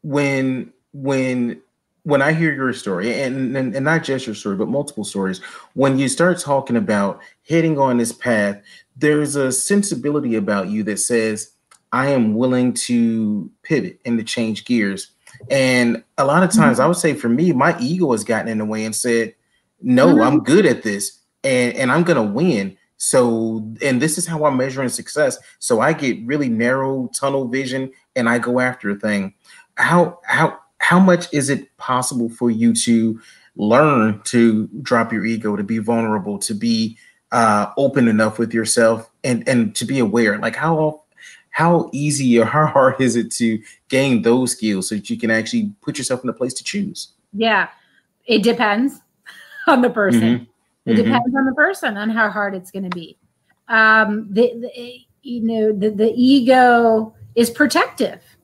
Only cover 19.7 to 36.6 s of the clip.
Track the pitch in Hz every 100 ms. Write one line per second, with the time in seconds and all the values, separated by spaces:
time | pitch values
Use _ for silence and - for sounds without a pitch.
19.7 | _ 127 127 135 143 117 147 - - 175
20.7 | 120 110 101 - - _ _ 139 127 123
21.7 | 117 131 147 175 151 107 104 180 117 98
22.7 | - _ _ - 131 120 113 113 113 110
23.7 | 113 139 127 156 156 165 160 151 131 135
24.7 | 131 127 - - 147 143 123 - _ -
25.7 | 113 131 160 135 98 117 147 135 113 120
26.7 | 131 135 135 123 - 139 139 127 127 131
27.7 | 131 131 _ _ - 117 120 117 123 127
28.7 | 123 104 101 107 101 95 _ _ - _
29.7 | - - 170 165 - - - 160 - _
30.7 | _ - 175 185 170 170 147 131 135 -
31.7 | _ - 127 127 123 117 117 120 110 117
32.7 | 113 - 117 113 110 - - _ - 104
33.7 | 123 156 135 110 104 - 120 117 110 104
34.7 | - 135 120 113 110 104 113 107 101 101
35.7 | 113 107 117 113 107 95 101 - 104